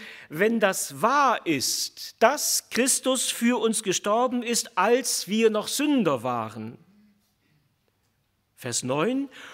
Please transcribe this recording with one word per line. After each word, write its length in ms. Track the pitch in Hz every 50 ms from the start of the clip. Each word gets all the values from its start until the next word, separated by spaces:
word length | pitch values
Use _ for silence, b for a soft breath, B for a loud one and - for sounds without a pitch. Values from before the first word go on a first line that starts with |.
| B B B B B B
wenn 320 | 143 156 196 226 233 226
das 420 | 214 190 185 - - - 139 135 156
wahr 420 | 226 269 294 277 254 214 - -
ist, 680 | 165 156 131 110 - - - - - - - - - - _ 226
dass 480 | 226 285 285 - - - - - _
Christus 600 | - 208 254 262 - - - 262 262 240 - - -
für 280 | - 233 233 247 240
uns 220 | - 226 220 - -
gestorben 640 | 190 170 - - 202 208 233 247 254 254 247 233
ist, 340 | 233 233 220 - - - -
als 480 | 180 214 233 262 - - - - -
wir 240 | 175 202 220 226 220
noch 160 | 214 214 196
Sünder 560 | - - - 285 302 294 262 208 160 139 120 110
waren. 560 | 127 123 117 110 110 110 120 110 113 127 - - _ _ _ _ _ _ _ _ _ _ _ _ _ _ _ _ _ _ _ _ _ _ _ _ _ _ _ _ _ _ _ _ _ _
Vers 300 | - - 123 117 - -
neun, 440 | 127 131 147 160 220 254 269 277 277 B B B B